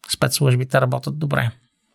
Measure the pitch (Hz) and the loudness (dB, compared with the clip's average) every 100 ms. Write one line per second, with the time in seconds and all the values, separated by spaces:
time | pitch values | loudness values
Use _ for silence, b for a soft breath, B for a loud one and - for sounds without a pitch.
0 | - - 131 - 139 123 131 135 131 127 | -10 -4 -2 2 2 2 2 0 0 -2
1 | 139 151 147 135 117 - _ _ _ | -4 -6 -2 0 -2 -4 _ _ _